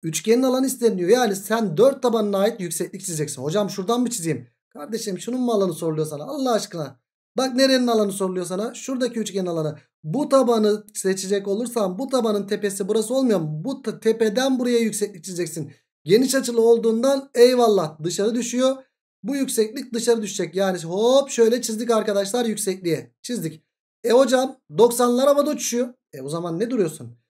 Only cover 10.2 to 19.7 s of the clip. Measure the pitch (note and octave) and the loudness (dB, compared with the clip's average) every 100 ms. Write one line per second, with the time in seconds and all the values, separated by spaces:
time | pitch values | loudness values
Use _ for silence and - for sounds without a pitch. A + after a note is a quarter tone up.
10.2 | D4 C4+ A#3+ A3+ G#3+ G#3+ - - F#3+ F#3+ | 2 4 4 4 2 0 -4 -6 -2 -2
11.2 | F#3+ G3+ G3 G3+ A#3+ A#3+ G3 F3+ C4+ B3+ | -2 -2 -2 -4 -2 -2 -2 -2 -2 0
12.2 | A3+ G#3 G3 G#3 G3+ G3 G3 G#3+ A3 C4 | 0 -2 -2 -4 -4 -4 -2 -2 0 0
13.2 | C4 G3 D#3 D#3 G3 C4+ - - A3 A3 | 2 2 0 -6 -6 -8 -8 -4 -2 2
14.2 | A3 G3+ C4+ C4 B3 A#3+ A3+ G#3+ G3+ F#3+ | 0 0 0 0 2 2 0 -2 -6 -8
15.2 | F#3+ F3 E3+ E3 B2+ - _ _ D3 G#3 | -12 -8 -6 -6 -12 -14 _ _ 2 4
16.2 | C4 C4+ B3+ A#3 A3+ A#3 A3 A3+ B3+ C#4 | 4 0 0 2 4 4 4 2 2 0
17.2 | C4+ B3+ A#3+ B3+ A#3 G3+ D#3 - D#3+ F3 | -2 6 6 8 4 4 0 -4 -6 -2
18.2 | G3+ A#3+ A#3 B3 C4 C4+ - _ _ _ | -2 -2 -4 0 0 0 -10 _ _ _
19.2 | G3 C#4 C4 - G#3+ | -6 -4 -2 0 -2